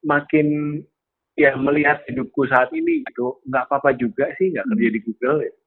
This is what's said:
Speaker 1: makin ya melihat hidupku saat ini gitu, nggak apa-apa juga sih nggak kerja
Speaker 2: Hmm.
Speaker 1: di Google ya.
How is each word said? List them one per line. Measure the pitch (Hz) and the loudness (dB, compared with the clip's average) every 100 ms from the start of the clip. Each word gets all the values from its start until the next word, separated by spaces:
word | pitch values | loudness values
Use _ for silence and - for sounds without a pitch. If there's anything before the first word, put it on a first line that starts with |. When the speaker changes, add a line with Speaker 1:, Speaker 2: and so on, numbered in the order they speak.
Speaker 1:
makin | 156 143 147 156 147 151 147 151 - _ _ _ _ | 0 -2 2 2 2 0 -4 -6 -10 _ _ _ _
ya | - 143 | 2 2
melihat | 131 139 147 147 147 - | 4 0 2 2 0 -4
hidupku | 127 131 - 131 | -6 -6 -2 2
saat | 131 127 | 4 2
ini | 160 170 165 | 0 0 0
gitu, | 131 - 123 - | -2 -6 -6 -6
nggak | - 131 127 | -4 -4 -2
apa-apa | 139 139 | 0 0
juga | 123 120 104 143 - | 0 -2 -2 -4 0
sih | 190 | -2
nggak | 147 98 | 0 -2
kerja | 110 117 | 2 2
Speaker 2:
Hmm. | |
Speaker 1:
di | 107 | 0
Google | 110 110 123 151 | -6 -4 -2 0
ya. | 113 - | -2 -8